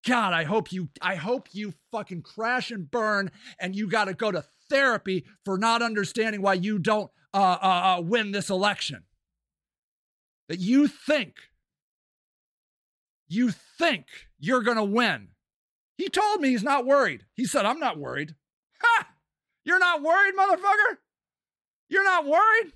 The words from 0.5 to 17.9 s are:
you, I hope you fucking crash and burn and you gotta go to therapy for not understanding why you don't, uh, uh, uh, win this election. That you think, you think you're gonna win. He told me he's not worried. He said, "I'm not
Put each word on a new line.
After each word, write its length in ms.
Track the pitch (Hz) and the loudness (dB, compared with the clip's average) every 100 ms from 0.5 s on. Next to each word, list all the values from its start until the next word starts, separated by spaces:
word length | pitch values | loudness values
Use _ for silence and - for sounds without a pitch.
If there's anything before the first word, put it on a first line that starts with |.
| 220 - | -2 -2
you, 180 | 185 165 - | -8 -10 -8
I 140 | 175 185 | -6 -6
hope 340 | 175 254 - | -4 -4 -6
you 220 | 202 214 165 _ | -12 -12 -12 _
fucking 320 | 226 202 180 | -10 -8 -12
crash 480 | - - 226 254 - | -14 -6 -2 -2 -4
and 180 | 226 151 | -10 -6
burn 420 | 240 214 208 196 - - - | -2 0 0 -2 -10 -20 -10
and 160 | 180 196 | -8 -6
you 120 | 208 | -2
gotta 260 | 220 196 | 0 0
go 180 | 185 220 | -2 -2
to 140 | 180 - _ _ | -4 -8 _ _
therapy 560 | 277 277 214 - 185 - _ - | 2 2 0 -2 -4 -6 _ -6
for 120 | 190 | -2
not 240 | 226 233 | 2 2
understanding 600 | 233 214 196 - 220 208 | 0 -2 -4 -2 -4 0
why 140 | 196 190 | 0 0
you 240 | 190 214 | 0 -2
don't, 320 | 170 214 180 _ _ | 0 0 -2 _ _
uh, 240 | 196 190 180 | 2 2 4
uh, 360 | 190 180 185 180 | 2 2 2 0
uh, 40 | |
win 300 | 170 233 208 | 0 -2 -2
this 180 | 196 - | -4 -4
election. 540 | 190 202 196 - 110 _ _ _ _ _ _ _ _ _ _ _ _ _ _ - | 0 0 -2 -8 -10 _ _ _ _ _ _ _ _ _ _ _ _ _ _ -12
That 100 | 175 | -6
you 280 | 180 262 294 | 2 4 2
think, 480 | - - 294 165 - - _ _ _ _ _ _ _ _ _ _ _ _ _ _ _ _ _ _ | -2 -2 -2 -2 -14 -20 _ _ _ _ _ _ _ _ _ _ _ _ _ _ _ _ _ _
you 240 | 180 247 | -2 -2
think 560 | 170 _ - 339 208 - - - _ | -4 _ -2 -2 -2 -8 -20 -20 _
you're 240 | 147 254 | -2 0
gonna 200 | 226 226 | 2 0
win. 460 | 208 214 233 139 95 _ _ _ _ _ _ - | 0 0 0 -2 -10 _ _ _ _ _ _ -8
He 120 | 381 | -4
told 320 | 349 415 415 | 0 0 2
me 80 | 269 | 0
he's 140 | 247 | 0
not 220 | 214 277 247 | 0 0 4
worried. 400 | 277 220 127 _ - | 2 2 -4 _ -6
He 100 | 233 | -2
said, 200 | 285 196 | 0 0
"I'm 140 | 294 | 0
not 200 | 269 | -4